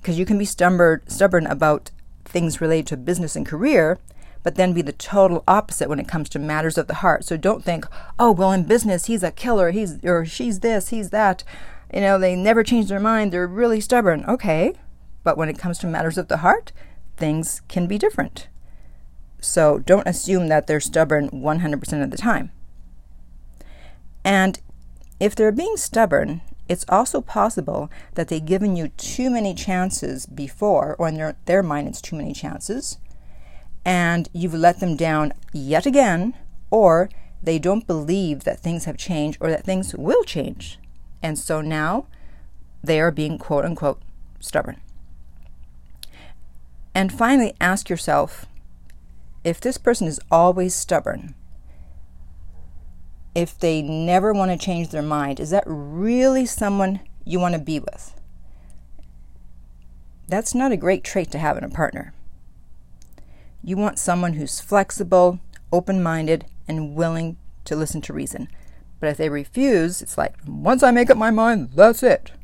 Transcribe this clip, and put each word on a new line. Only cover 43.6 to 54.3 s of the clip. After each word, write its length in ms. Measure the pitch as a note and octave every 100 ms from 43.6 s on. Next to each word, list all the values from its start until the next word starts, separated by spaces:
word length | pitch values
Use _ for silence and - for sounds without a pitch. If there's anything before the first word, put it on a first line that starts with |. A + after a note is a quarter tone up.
| E3+ - D3 - - - - -
stubborn. 400 | - - - - - - - - - - - - - - - - - - - - - - - - -
And 180 | F#3+ F#3+
finally, 420 | - A#3 C4+ A3 -
ask 280 | F3+ G3+ -
yourself, 580 | F3 - D3 D3+ - - - - - - - - - - -
if 160 | E3+ E3
this 180 | B3 C4
person 300 | - B3 E3
is 120 | D3 -
always 440 | E3 F3 F3+ F3+
stubborn, 600 | - - E3 - - - - - - - - - - - - - - - - - - - - - - -
if 240 | E3+ E3+ -
they 240 | E3+ D#3+
never 500 | D3 D#3 E3 F3+ G#3